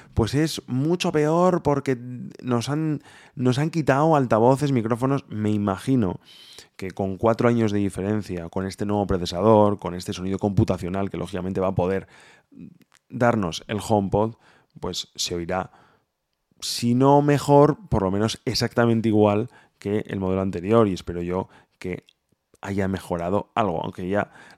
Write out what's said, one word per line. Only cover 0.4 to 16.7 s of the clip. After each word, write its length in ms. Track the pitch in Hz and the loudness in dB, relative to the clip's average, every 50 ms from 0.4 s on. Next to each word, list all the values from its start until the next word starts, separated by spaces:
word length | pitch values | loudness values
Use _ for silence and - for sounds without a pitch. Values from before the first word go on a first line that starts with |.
| 160 151 - - - | -2 -2 -4 -8 -8
mucho 440 | - 123 127 143 160 175 180 - 175 | -6 -4 -2 0 0 -2 -2 -2 -2
peor 520 | 151 151 147 151 165 170 180 185 180 165 - | 0 0 0 2 2 4 4 4 2 2 0
porque 340 | 151 143 139 - - 131 120 123 127 127 120 131 - - - | 0 0 0 0 -2 -4 -4 -6 -12 -12 -12 -12 -14 -14 -10
nos 280 | - 127 123 117 110 131 | -4 -2 -2 -2 0 -2
han, 320 | 147 156 160 156 147 135 _ - - - - - - | -4 -2 -2 -2 -4 -4 _ -14 -20 -20 -20 -18 -8
nos 240 | - 123 127 120 131 | 0 0 2 2 2
han 120 | 151 160 | 0 -2
quitado 440 | - 165 135 139 131 139 151 165 160 | -2 -2 0 2 2 4 4 4 4
altavoces, 560 | 143 131 110 113 107 113 127 135 127 147 139 | 4 4 4 4 4 6 4 4 4 2 0
micrófonos". 540 | 139 120 104 113 120 113 131 131 139 135 - | 0 0 0 -2 -2 -2 0 -2 -2 -2 -4
Me 240 | - - 107 107 104 | -6 -6 -4 -2 0
imagino 680 | 107 104 104 101 95 95 - 131 135 123 104 90 87 - _ _ - - - - - - - _ _ | 0 0 0 0 -2 -2 -2 0 0 2 0 0 -2 -6 _ _ -20 -20 -20 -20 -20 -20 -20 _ _
que 140 | - 98 92 | -14 -14 -12
con 260 | 87 - 101 95 95 | -6 -6 -4 -4 -4
cuatro 320 | 87 - 113 113 110 117 120 | 0 2 2 2 4 2 2
años 240 | 120 117 113 104 104 | 2 2 0 0 0
de 60 | 104 | 0
diferencia, 680 | 101 95 - 95 95 101 107 107 95 - 92 87 82 | -2 -2 -4 -4 -4 -2 -2 -4 -4 -6 -8 -8 -8
con 180 | 85 - 98 92 | -8 -6 -6 -6
este 200 | 98 98 - 107 | -6 -6 -6 -4
nuevo 200 | 101 104 104 101 | -2 0 0 0
procesador, 760 | 92 98 90 87 - 90 87 101 110 113 104 104 104 104 - | 0 -2 -2 -2 -4 -2 2 6 6 8 8 6 4 2 -2
con 160 | - 87 87 | -6 -8 -8
este 180 | 90 - - 95 | -8 -10 -10 -10
sonido 260 | 90 92 95 95 92 | -8 -6 -6 -4 -2
computacional 680 | - 104 95 95 107 - 92 87 92 87 92 98 98 92 | -2 0 2 2 0 0 0 -4 -4 -6 -4 -4 -6 -6
que 80 | - | -6
lógicamente 420 | 87 90 90 101 107 92 95 95 98 | -8 -10 -8 -8 -8 -6 -6 -4 -2
va 80 | 92 | -2
a 80 | 95 95 | -2 0
poder 320 | 90 90 92 95 95 92 _ - - - - _ _ _ _ - - 90 - _ _ _ _ _ _ _ _ | 0 0 0 -2 -4 -6 _ -20 -20 -20 -20 _ _ _ _ -20 -20 -20 -20 _ _ _ _ _ _ _ _
darnos 560 | - 120 123 120 117 110 95 82 80 - - | -4 0 0 2 2 0 -2 -4 -6 -8 -8
el 140 | - 113 101 - | -8 -8 -6 -2
HomePod, 500 | - 113 104 98 92 98 101 110 113 117 _ _ _ _ _ _ _ _ - | 0 0 0 0 0 0 0 -2 -2 -4 _ _ _ _ _ _ _ _ -12
pues 320 | - 95 87 - - _ _ | -12 -10 -8 -10 -12 _ _
se 200 | - - - 90 | -10 -8 -6 -6
oirá, 360 | 87 85 82 92 92 92 - _ _ _ _ _ _ _ _ _ _ _ _ _ _ _ _ _ - | -8 -6 -4 -4 -6 -6 -8 _ _ _ _ _ _ _ _ _ _ _ _ _ _ _ _ _ -12
si 340 | - - | -10 -8